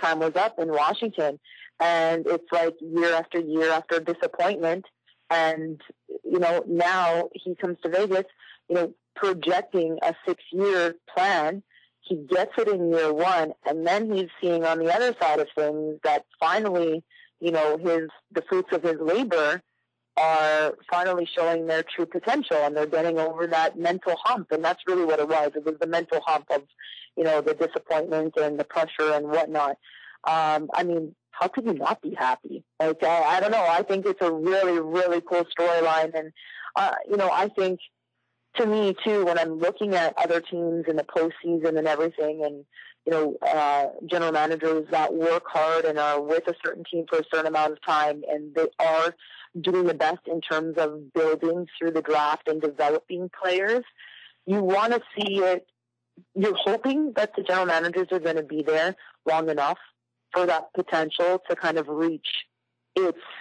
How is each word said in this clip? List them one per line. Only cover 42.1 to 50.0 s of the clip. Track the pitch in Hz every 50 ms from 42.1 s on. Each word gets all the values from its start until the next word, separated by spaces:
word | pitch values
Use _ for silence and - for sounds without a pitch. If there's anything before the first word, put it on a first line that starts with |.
| 165 - 156 151 156 156 151
and, | 147 147 143 143 _ _ - - - - _ _
you | - 165
know, | 160 156 147 - - -
uh, | - - 156 147 143 143 143 139 139 - - -
general | 160 175 175 170 165 156
managers | 156 151 156 165 156 156 160 160 160 151 156
that | 165 160 156 - -
work | 165 165 165 165 170 -
hard | - - 165 156 160 165 165 165
and | 160 151 151
are | 147 147 147 147 147
with | 147 160 165 165 -
a | 170 - -
certain | - 170 165 170 -
team | - 170 165
for | - - 160
a | 156 -
certain | - 160 160
amount | 156 160 156 156 151 151
of | - -
time, | - 160 151 151 151 147 147 147
and | - 151 151 151 151 147
they | 165 160 - - -
are | 160 165 160 160 165 170 170 - - - - - - - _ 175
doing | 156 180 170 185 180
the | 170 160
best | 143